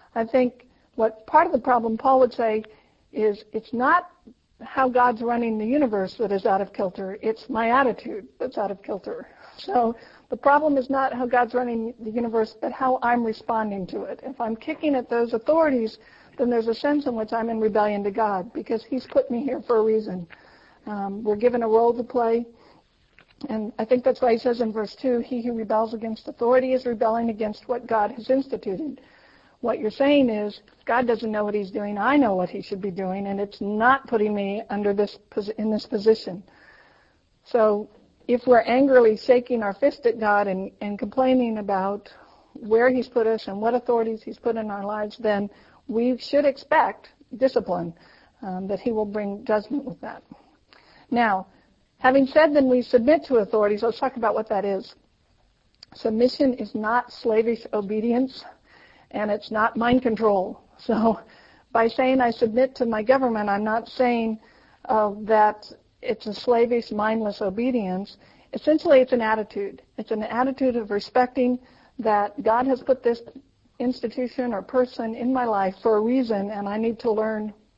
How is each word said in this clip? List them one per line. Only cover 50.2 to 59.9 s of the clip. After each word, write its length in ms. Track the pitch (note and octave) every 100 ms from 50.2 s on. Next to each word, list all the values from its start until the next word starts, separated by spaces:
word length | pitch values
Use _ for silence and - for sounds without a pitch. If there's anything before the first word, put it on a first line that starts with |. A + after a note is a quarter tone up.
| - - _ _ _ _ _ _ _
Now, 380 | A#3 A3+ F#3+ - _ _ _ _ _
having 280 | B3+ C#4 C4
said 280 | D4+ D#4 D4
then 140 | C4
we 120 | B3+
submit 440 | A#3+ B3 A#3 D#4 -
to 120 | A#3+
authorities, 460 | G3 G#3+ G#3 G#3
let's 160 | A3+ G#3+
talk 160 | C4 B3+
about 180 | A3+
what 140 | G#3+ A3
that 160 | G3+ G3+
is. 300 | G3 - - _ _ _ _ _ _ _ _ -
Submission 600 | - - G#3+ B3 - C#4
is 200 | A#3+ G#3
not 380 | G#3+ G#3+ A#3+ -
slavish 540 | - A#3 A3 A3+ A3+ -
obedience, 720 | G#3+ G3 G#3+ A#3 A#3+ C4 - - - _ - - _ _
and 200 | G3+ G#3+
it's 220 | G#3 -
not 240 | G#3+ A3+ A3+
mind 260 | A#3